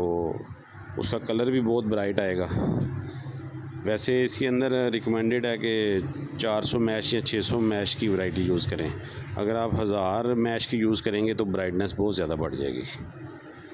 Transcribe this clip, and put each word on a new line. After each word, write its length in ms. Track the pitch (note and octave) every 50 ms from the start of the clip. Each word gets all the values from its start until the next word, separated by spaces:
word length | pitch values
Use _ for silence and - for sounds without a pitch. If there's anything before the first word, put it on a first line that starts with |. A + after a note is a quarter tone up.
| F2 E2+ E2+ E2+ E2+ D#2+ - - - - - - - - - - - - - -
उसका 180 | - - A#2+ A2+
color 340 | - - A2 A2+ A#2+ C3
भी 100 | C3 C3
बहुत 240 | A#2 A2+ A#2 A#2+ A2+
bright 340 | G#2+ G#2+ G#2 G2+ G2+ G2+ G#2+
आएगा। 260 | G2+ F#2+ F2+ F2+ F2+ E2 - - - - - - - - - - - - - - - - - - - - - - - - - - -
वैसे 380 | G2+ G#2+ G#2 - - B2+ B2+ B2+
इसके 220 | A#2+ - - C#3
अंदर 440 | B2+ B2 B2 C3 C3 B2+ B2+ B2+ A#2+
recommended 540 | A2+ A2+ - A2+ A2+ A2+ A2+ A2+ A#2+ B2 A#2+
है 120 | A#2+ A#2 A2
कि 800 | A2+ A2+ A2+ A2 G#2+ G#2 G2 F#2+ F2+ - - - - - - -
चार 220 | - A2 G#2+ G#2+ -
सौ 160 | - - B2
mesh 340 | A2+ A2+ A2 A2 G2+ - A#2+
या 80 | A2+
छः 200 | - - - G#2+
सौ 180 | F#2 - A#2+ A#2+
mesh 340 | A2+ A2 G#2+ G2+ G2+ G2 -
की 120 | - A#2 G#2+
variety 340 | F#2+ F#2 F#2 F2+ E2 F#2
use 280 | F#2 F2+ F2+ E2+ - -
करें। 220 | F2+ E2 D#2+ D2+ - - - - - - - - - G2+
अगर 180 | G2+ G#2 A2+
आप 200 | A2+ A#2 A2+ G#2
हज़ार 520 | G#2+ A2 G2+ G2+ G2+ F#2+ F#2 G2 A2+ A#2+ B2
मैश 380 | B2 A#2 A#2 A#2 A#2 A2+ -
की 120 | - B2 A2+
यूज़ 260 | A2 A2 A2 G#2+ -
करेंगे 300 | A2+ G2+ G#2 G#2+ A2 A2
तो 120 | G#2 A2
brightness 500 | G2 F#2 F#2+ F#2 F2+ F2+ F#2 G2+ F#2 F2 G2
बहुत 180 | G2+ G#2 F#2+
ज़्यादा 200 | F#2 E2+ D2+ -
बढ़ 200 | D#2 D#2+ D#2 C#2+
जाएगी। 280 | C#2+ C#2 C2+ B1 B1 B1 - - - E2+ - - - - - - - - - - - - -